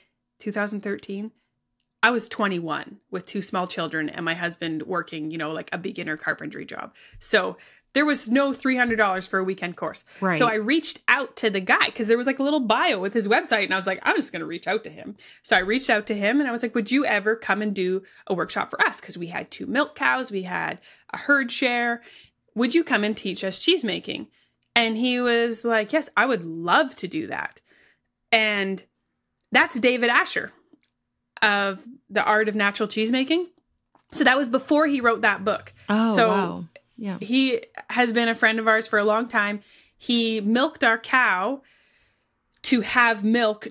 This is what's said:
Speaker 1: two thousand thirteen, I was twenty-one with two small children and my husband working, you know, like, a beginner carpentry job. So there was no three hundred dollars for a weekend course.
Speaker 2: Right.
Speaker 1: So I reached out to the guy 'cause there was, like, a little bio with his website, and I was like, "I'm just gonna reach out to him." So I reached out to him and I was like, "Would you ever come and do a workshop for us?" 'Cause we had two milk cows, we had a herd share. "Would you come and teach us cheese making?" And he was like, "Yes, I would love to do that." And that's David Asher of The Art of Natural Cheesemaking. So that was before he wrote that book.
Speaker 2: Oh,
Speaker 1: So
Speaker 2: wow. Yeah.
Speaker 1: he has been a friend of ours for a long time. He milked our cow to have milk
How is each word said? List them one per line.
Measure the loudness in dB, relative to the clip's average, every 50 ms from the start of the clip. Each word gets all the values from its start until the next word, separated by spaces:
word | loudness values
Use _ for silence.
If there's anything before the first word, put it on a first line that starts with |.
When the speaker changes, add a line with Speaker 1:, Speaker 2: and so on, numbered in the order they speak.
| _ _ _ _ _ _ _ -12
Speaker 1:
two | -8 -6 -4
thousand | -4 -4 -4 -4 -6
thirteen, | -6 -6 -8 -8 -8 -10 -10 -10 -10 -12 _ _ _ _ _ _ _ _ _ _ _ _ _ _ 0
I | 2 2
was | 0 -2 -4
twenty-one | -4 -2 0 0 0 -2 -4 -4 -6 -6 -8 -10 -16 -20 _ -10
with | -10 -10 -10
two | -8 -8 -8 -6
small | -4 -4 -4 -4
children | -4 -4 -6 -6 -4 -4 -4 -6 -6
and | -6 -6 -4
my | -4 -4
husband | -4 -4 -6 -6 -6 -8 -6 -6 -6 -6
working, | -4 -4 -6 -6 -6 -8 -10 -8 -8
you | -6 -6
know, | -6 -6 -6
like, | -8 -8 -8 -8
a | -8
beginner | -8 -8 -8 -8 -8 -8 -8
carpentry | -6 -4 -6 -6 -6 -6 -12 -12 -12 -14
job. | -12 -12 -12 -14 -14 _ _ -20 -20 -20 -18
So | -4 2 2 2 2 0 -6 -10 -16 -20 _ _ _ _ 0
there | 2 2
was | 2 2 0 0 0
no | 2 2 2 2 0
three | 0 0 0 2
hundred | 2 2 2 2
dollars | 2 2 2 0 -2 -4
for | -2 -2 -2
a | 0
weekend | -2 -4 -4 -6 -8 -8
course. | -6 -8 -8 -8 -10 -18 _ -8 -2
Speaker 2:
Right. | 0 0 2 4
Speaker 1:
So | 4
I | 2 2
reached | 0 0 0 0 0 0 -2 -8 -4 _ 2
out | 2 2 2 -4 -6
to | -2 -2 0
the | 0 0
guy | 0 2 2 2 2 0
'cause | -2 -2 0 2
there | 2 2
was, | 2
like, | 0 0 0
a | 0
little | 2 2 2
bio | 2 2 2 2 2 0 0 0
with | -2 -2 0
his | 0 2
website, | 2 2 2 2 2 0 0 0
and | 0 -2
I | -2
was | -2
like, | -2 -4 -2 0
"I'm | 0 0
just | 0 0 -4 -6
gonna | -8 -8
reach | -8 -10 -8 -4
out | -2 -4 -4 -4
to | -8
him." | -16 -16 -16 -16 -16 -18 -20 -20 -20 _ -2
So | 2 2
I | 2
reached | 2 2 0 0 2 2
out | 0 0 0 -2
to | -2
him | 0 0 2 2 2
and | 2
I | 0 -2
was | -4 -4
like, | -2 -2
"Would | -2 0 2 2
you | 2 2
ever | 2 0 0 2 0 -2
come | 0 0 -2 0 0 0
and | -2 -2
do | -2 -2 0 -2 -2 -4 -8 -20 -10 -6
a | -4 -2
workshop | -2 -2 -4 -2 -4 -4 -2
for | 0 0 0
us?" | 0 0 -4
'Cause | -12 -12 -10
we | -10 -8 -8
had | -8 -8 -10 -10
two | -10 -10 -8
milk | -2 0 0 0 -2 -2
cows, | -2 0 0 0 0 -2 -4
we | -6 -8 -6
had | -6 -6 -6 -4 -6 -8 -10 _ -20 -20 _ _ -12 -12
a |
herd | -4 0 2 2 2 2 -2
share. | -4 -2 0 0 0 0 -2 -2 -4 -6 -8 -16 -20 -20 -20 _ _ _ _ _ -2
"Would | 0 0 2 2
you | 2 2
come | 2 2 2 2
and | 0 -2
teach | -2 -4 -6 -6 -4 -6
us | -6 -6 -2
cheese | 2 2 2 2 2
making?" | -2 -4 -4 -6 -8 -8 -8 -10 -12 _ _ _ _ _ _ _ _ 2
And | 2 2 2 0 0
he | 0 0 0 2
was | 2 2 2 2 2 0 -2 -4 -2
like, | 0 0 0 0 0 -2
"Yes, | -2 -2 0 0 0
I | 2
would | 2 0 -2 -4
love | -6 -8 -6 0 2 4 4 2 2 -4
to | -10 -10 -6
do | -6 -6 -6 -6
that." | -6 -6 -8 -8 -10 -16 _ _ _ _ _ _ _ _ _ _ _ _ _ 0
And | 2 2 2 2 0 0 0 -2 -4 -6 -8 _ _ _ _ _ _ _ _ _ _ _ _ 2 4
that's | 4 4 2 2 2
David | 2 2 2 4 2 2
Asher | 2 2 2 0 -2 -6 -8 -8 -12 _ _ _ _ _ _ _ _ _ _ _ _ _ _ _ -6 0
of | 2 2 2 2 0 -2 -4 -6 -10 -18 -20 -20 _ -4
The | 0 0 2
Art | 4 4 4 2 2
of | 0
Natural | 0 0 0 0 -2 -4 -2
Cheesemaking. | 0 0 0 2 2 0 2 2 0 0 -2 -4 _ _ _ _ _ _ _ _ _ _ _ -8 -2
So | 2 2
that | 4 4
was | 2 2 0
before | 0 -2 2 2 2 4 4
he | 2 2 2
wrote | 2 2 2 2 2
that | 2 2 2 0
book. | -2 -2 -2 -4 -12 -20 -10 -4 0
Speaker 2:
Oh, | 2 2 2 4 4
Speaker 1:
So | 4 4 4
Speaker 2:
wow. | 4 2 0 -2 -4 -8 -12 -14 -16 -20 _ _ _ -10
Yeah. | -8 -8 -6 -6
Speaker 1:
he | -4 0 2 2 2 2 2 -2 -4 -6 -16 -16 -12 -4
has | 0 0 2 2 2
been | 2 2 2
a | 2
friend | 2 2 2 2 2
of | 2
ours | 4 4 2 2
for | 2 0 2
a | 4
long | 4 2 2 0 0
time. | 0 0 0 0 -2 -6 -10 _ _ -20 _ _ _ _
He | -2 0 2 2 2 2 0 0
milked | 0 2 2 2 2 0 0 0 2
our | 2 2 2
cow | -2 0 2 2 4 4 2 0 0 -2 -4 -6 -10 _ _ _ _ _ _ _ _ _ _ _ _ _ _ _ _ _ _ _ -2
to | 0 2 2
have | 2 2 2 4 4 4 4 2 2
milk | 2 2 4 2 2 0 -2 -8 -10